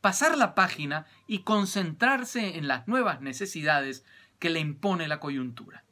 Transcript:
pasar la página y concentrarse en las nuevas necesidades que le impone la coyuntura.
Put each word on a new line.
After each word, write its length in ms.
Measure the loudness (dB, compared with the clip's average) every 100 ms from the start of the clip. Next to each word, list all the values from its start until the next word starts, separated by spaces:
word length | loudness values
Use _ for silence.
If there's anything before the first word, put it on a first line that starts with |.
pasar 360 | 2 4 2 4
la 160 | 4
página 520 | 4 2 0 -4 -6 -8 -20 -6
y 120 | -4
concentrarse 1160 | 0 0 2 -2 -4 0 2 2 -2 -4 -4 -4
en 100 | -2
las 200 | -2 0
nuevas 340 | 0 0 -2
necesidades 840 | -8 -8 -8 -2 2 2 0 -8 _ -20 _ _
que 120 | -2
le 80 | 0
impone 480 | -2 -2 0 0 0
la 120 | -4
coyuntura. 680 | -4 -4 -6 -10 -18 -20 _